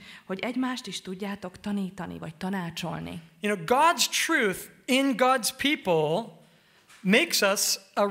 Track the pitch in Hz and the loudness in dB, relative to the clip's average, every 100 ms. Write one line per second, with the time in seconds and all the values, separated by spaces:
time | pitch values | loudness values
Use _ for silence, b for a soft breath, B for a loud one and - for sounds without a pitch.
0 | B B - 190 233 247 254 247 202 - | B B -10 -6 -6 -4 -4 -6 -10 -12
1 | 185 185 202 202 185 - 208 202 185 185 | -10 -10 -8 -8 -12 -10 -6 -4 -6 -8
2 | 175 170 160 - 185 196 170 165 170 156 | -12 -10 -12 -8 -6 -4 -6 -6 -8 -8
3 | 165 175 - _ 208 202 156 254 330 262 | -8 -12 -16 _ -4 -2 2 4 4 4
4 | - - - 320 214 175 - - - 262 | 0 0 0 2 2 -2 -10 -14 0 2
5 | 277 226 254 262 196 - 285 294 196 160 | 2 4 4 4 0 -2 -2 0 2 2
6 | 151 175 226 - b b b b b - | 4 0 -2 -12 b b b b b -6
7 | 185 233 330 - 202 208 - - - - | 4 4 4 2 2 2 0 -2 -4 0
8 | 202 | 0